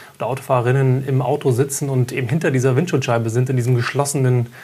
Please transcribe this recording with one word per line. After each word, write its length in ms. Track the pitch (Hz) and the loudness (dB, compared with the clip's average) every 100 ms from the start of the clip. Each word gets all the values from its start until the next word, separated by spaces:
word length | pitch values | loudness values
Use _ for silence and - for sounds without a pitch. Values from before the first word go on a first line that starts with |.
| - - | -20 -10
oder 100 | 113 | -8
Autofahrerinnen 800 | 127 - 127 120 135 135 127 139 | -6 -2 0 2 2 4 2 0
im 140 | 131 | -2
Auto 280 | 131 143 143 | 0 0 0
sitzen 380 | 120 147 - 143 | 0 0 -2 -2
und 240 | 131 120 | 0 0
eben 160 | 135 120 | -2 -2
hinter 220 | 165 170 | -2 0
dieser 260 | 131 131 127 | 0 2 2
Windschutzscheibe 540 | 180 147 127 117 113 | 0 -2 0 0 0
sind, 180 | 117 127 | 0 0
in 80 | 131 | 0
diesem 180 | 120 | 2
geschlossenen 760 | 120 117 127 139 147 127 123 120 - | 0 0 -2 -2 0 2 2 0 -8